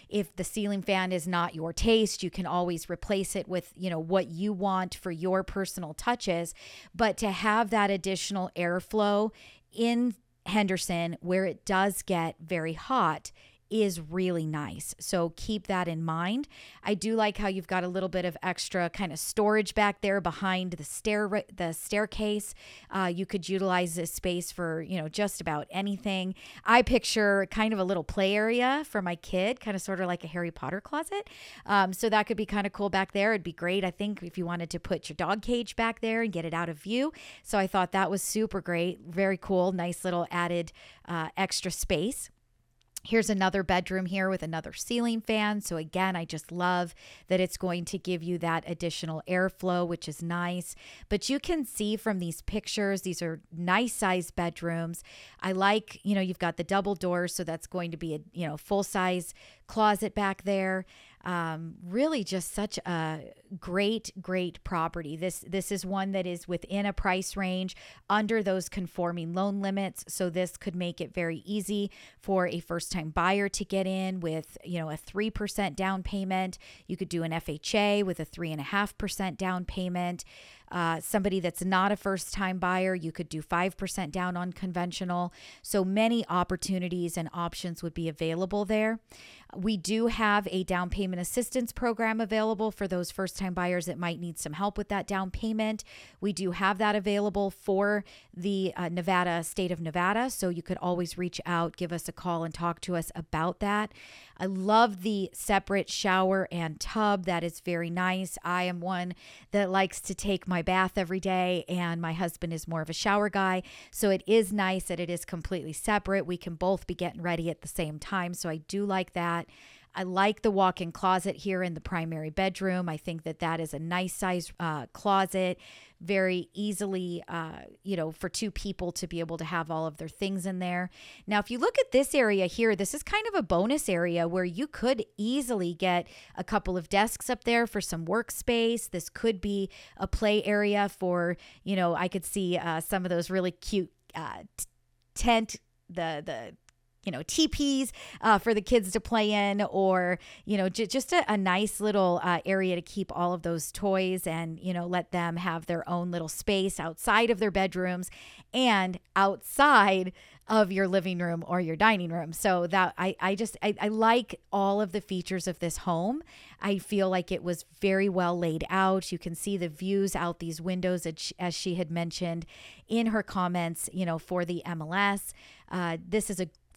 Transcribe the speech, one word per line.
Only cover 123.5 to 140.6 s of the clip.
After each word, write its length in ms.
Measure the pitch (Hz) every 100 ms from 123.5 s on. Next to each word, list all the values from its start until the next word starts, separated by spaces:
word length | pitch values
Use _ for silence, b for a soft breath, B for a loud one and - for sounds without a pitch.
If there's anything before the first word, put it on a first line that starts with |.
| 165
is 140 | 160
a 40 | 143
nice 360 | 165 180 185
size, 380 | - 185 180 - -
uh, 260 | 170 151 120
closet, 640 | - 208 196 190 190 185 175 B B B B
very 480 | 170 196 185 180 165
easily, 680 | 185 208 190 202 185 180 175 -
uh, 340 | 170 160 - - -
you 140 | 190 180
know, 140 | 160
for 180 | 160 180
two 220 | - 214
people 420 | - 202 185 175
to 140 | - 170
be 140 | 170
able 160 | 165 165
to 80 |
have 260 | 160 175 160
all 160 | 160 160
of 120 | 151
their 100 | 160
things 380 | - 196 190 180
in 120 | 185
there. 320 | 180 175 180 B B B -
Now, 140 | 208
if 100 | -
you 80 | 240
look 180 | 349 539
at 140 | 523
this 220 | 254 277
area 320 | 285 220 196 180
here, 280 | - 226
this 200 | 190 196
is 80 | 294
kind 240 | - 415 440
of 80 |
a 80 | 392
bonus 460 | 202 175 214 294 -
area 380 | 175 175 170 170
where 180 | 185
you 220 | 180 170 294
could 380 | - 240 233 - -
easily 560 | 214 277 247 220 175
get 320 | 170 185 175 - B B -
a 80 |
couple 320 | 180 208 - 180
of 120 | 160
desks 400 | 196 220 - -
up 160 | 247
there 220 | - 233 233
for 140 | 208
some 260 | - 165 165
workspace. 840 | 214 233 - - 233 226 233 -
This 220 | 180 -
could 300 | - 226 190
be 280 | 208 202 190 B B B
a 100 | 185
play 360 | - 214 208
area 440 | 208 208